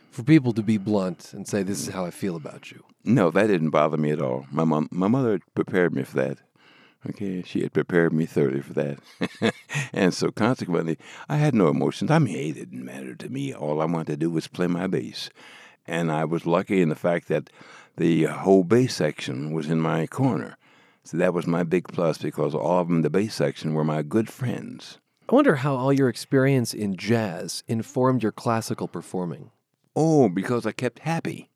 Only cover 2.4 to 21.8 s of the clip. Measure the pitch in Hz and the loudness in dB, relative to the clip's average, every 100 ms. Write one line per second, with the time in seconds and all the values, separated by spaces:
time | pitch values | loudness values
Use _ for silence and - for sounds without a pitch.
2.4 | 71 - - - _ _ - 117 87 90 | -10 -16 -20 -20 _ _ 2 4 4 4
3.4 | 107 92 78 78 78 76 76 76 67 64 | 4 4 4 4 4 2 0 0 -2 -4
4.4 | 67 73 80 78 76 87 95 131 123 98 | -4 0 2 2 0 0 2 2 2 0
5.4 | - - - 95 85 69 65 69 67 69 | -2 -4 0 2 2 0 -4 -2 -2 -4
6.4 | _ _ _ - _ _ - - 98 92 | _ _ _ -20 _ _ -12 -8 -8 -8
7.4 | - - - - 73 87 85 80 80 87 | -6 -4 -2 -2 2 4 4 2 0 0
8.4 | 69 67 69 73 71 71 - - - - | 0 0 -6 -4 -4 -6 -14 -8 -8 -4
9.4 | 110 - - 147 131 - 92 - 85 - | -4 -4 -6 -6 -4 0 0 0 -2 0
10.4 | 107 127 90 85 82 78 - - - 147 | -2 -2 -2 -2 -2 -6 -8 -14 -4 0
11.4 | 151 117 82 69 71 - 101 160 123 76 | 2 4 4 2 0 -2 2 2 2 -2
12.4 | 76 69 - - 127 67 65 60 - 131 | -8 -8 -12 -14 -14 -14 -14 -12 -10 -8
13.4 | 139 113 73 78 80 85 78 73 82 80 | -8 -6 -4 -2 -2 -2 -4 -2 -2 -2
14.4 | - - 87 87 95 87 57 - - - | -6 -4 -2 -2 -2 -4 -6 -10 -14 -16
15.4 | - - - _ - 82 82 78 78 82 | -20 -20 -20 _ -8 -4 -2 -2 -2 -2
16.4 | 82 87 101 98 82 76 90 85 - 78 | 0 0 2 2 2 0 0 0 0 -2
17.4 | 69 - - - - - 85 80 76 71 | -4 -16 -20 -20 -14 -2 2 2 0 0
18.4 | 85 98 87 120 127 - 78 - - 64 | 6 6 6 4 2 0 -2 -4 -8 -6
19.4 | 78 80 76 82 80 80 80 - 131 82 | -6 -4 -2 0 0 -2 -2 -2 0 0
20.4 | 52 - _ _ _ _ - 80 92 87 | -6 -14 _ _ _ _ -8 -2 0 0
21.4 | 82 85 85 90 | -2 -2 0 -2